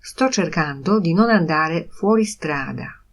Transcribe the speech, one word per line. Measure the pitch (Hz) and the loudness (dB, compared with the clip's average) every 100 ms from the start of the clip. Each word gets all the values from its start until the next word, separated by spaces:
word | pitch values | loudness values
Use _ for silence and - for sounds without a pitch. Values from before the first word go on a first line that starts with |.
Sto | - - 262 | -16 -2 0
cercando | 233 170 165 151 139 135 214 | 0 -2 -2 -4 -4 0 2
di | 170 | 2
non | 170 226 | 2 4
andare | 214 165 156 156 165 170 | 4 4 2 0 -2 -6
fuori | - 196 220 220 | -4 2 2 2
strada. | - 156 143 135 123 120 - _ | -4 -6 -4 -6 -8 -12 -16 _